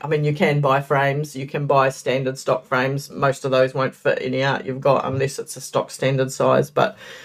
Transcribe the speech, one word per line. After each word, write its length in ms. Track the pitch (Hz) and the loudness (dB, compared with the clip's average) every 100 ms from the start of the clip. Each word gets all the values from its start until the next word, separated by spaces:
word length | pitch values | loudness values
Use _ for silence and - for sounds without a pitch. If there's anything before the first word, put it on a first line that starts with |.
I 60 | 147 | -2
mean, 160 | 156 | 2
you 100 | 151 | 2
can 260 | 147 160 147 | 2 2 4
buy 220 | 139 135 | 4 2
frames, 540 | 143 139 139 139 151 135 | 2 2 2 0 -4 -8
you 100 | 135 | -8
can 220 | 151 143 | -4 2
buy 220 | 139 135 | 2 2
standard 500 | - 131 131 131 135 | 0 -2 0 -2 -4
stock 260 | - 131 - | -2 -2 0
frames. 460 | 127 131 139 - | 0 0 -2 -6
Most 340 | - 139 123 135 | -2 0 0 0
of 60 | |
those 240 | 131 131 135 | 2 2 0
won't 180 | 131 | -4
fit 240 | - 135 - | -2 -2 0
any 220 | 131 131 | -2 -2
art 220 | 135 120 135 | 0 -2 -6
you've 160 | 131 | 0
got 240 | 139 131 131 | 2 2 0
unless 320 | 135 135 - | -2 -2 -4
it's 180 | - 131 | -10 -12
a 60 | |
stock 300 | - - - | -4 -4 -4
standard 400 | - 135 135 131 | -4 -2 0 -2
size. 400 | - 127 131 143 | 0 2 2 2
But, 260 | - 110 - - - | 0 -2 -2 -18 -20